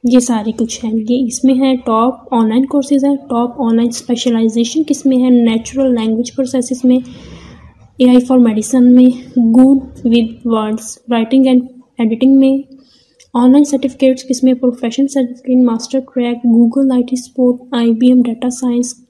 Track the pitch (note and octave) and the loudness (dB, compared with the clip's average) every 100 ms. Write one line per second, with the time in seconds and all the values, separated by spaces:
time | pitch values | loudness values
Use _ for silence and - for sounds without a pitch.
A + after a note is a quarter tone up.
0 | A#3+ B3 A#3+ A3+ G#3+ A3 A3+ - A3+ A3 | 2 2 2 -4 -4 -6 -6 -6 -6 -6
1 | A3 B3 B3 - C4 C4 C4+ B3+ B3+ A3 | -4 -2 -4 -2 0 2 0 -2 -2 0
2 | A#3 C4 - A#3 A3 A3+ C4+ D4 C4+ C#4+ | 0 -4 -6 -2 0 0 -2 -2 -2 0
3 | C#4 C#4 - A#3+ A#3+ A#3+ A#3+ A3+ A#3 A#3 | 0 -2 -4 -4 -4 -4 -2 0 -2 -4
4 | - A#3+ - A#3 A3+ A3+ A#3 D#4 D4+ C#4 | -6 -4 -2 0 0 0 -2 -2 -2 -2
5 | C4+ B3+ B3+ B3 A#3 A3+ A3+ B3+ C4+ A#3+ | 0 0 2 2 2 -2 -6 -4 -2 0
6 | A3 A3+ B3 - B3+ B3+ B3 B3+ B3+ B3+ | -2 -4 -6 -6 -4 -4 -4 -2 0 0
7 | B3 - - - - - - _ _ _ | -2 -18 -20 -20 -20 -20 -20 _ _ _
8 | B3+ B3 B3 B3+ A#3+ G#3+ G#3+ C4 B3 B3 | 4 4 4 2 2 0 -2 2 4 6
9 | B3+ B3 - - A3+ A3+ C4 C#4 - - | 4 2 -6 -2 2 4 4 4 -2 -8
10 | A#3+ A#3 A3+ - A#3+ A3 G#3+ G#3+ - - | 0 0 0 -6 -4 -2 -2 -6 -10 -20
11 | - A#3 A3 C4 C4 B3+ B3 - _ _ | -6 -4 0 2 4 2 0 -14 _ _
12 | A3+ A3+ C4 C4+ C4+ C4+ C4+ - _ _ | -4 0 2 4 4 0 -6 -20 _ _
13 | _ _ _ A#3+ B3 C#4 C#4+ C#4 C4 - | _ _ _ 0 4 4 2 0 -4 0
14 | C4+ B3+ - B3 B3+ B3+ B3+ A#3+ A#3 A3+ | 0 0 -4 -2 0 0 -2 -4 -8 -4
15 | C4+ C#4 B3 B3 - B3+ B3 A3+ - C4+ | -4 -2 -4 -6 -2 0 2 0 -4 -6
16 | C4 - A#3+ A#3+ A#3+ A3+ A#3 A#3 C4+ B3+ | -6 -6 -4 -4 0 2 2 2 0 0
17 | B3 B3+ - - B3 B3 - A#3+ A#3 A3+ | -2 -6 -10 -2 0 0 -6 -2 -2 2
18 | B3 B3+ A#3+ A3+ B3+ B3 B3+ A#3+ A#3+ - | 2 2 0 -2 -6 -4 -4 -4 -6 -10
19 | _ | _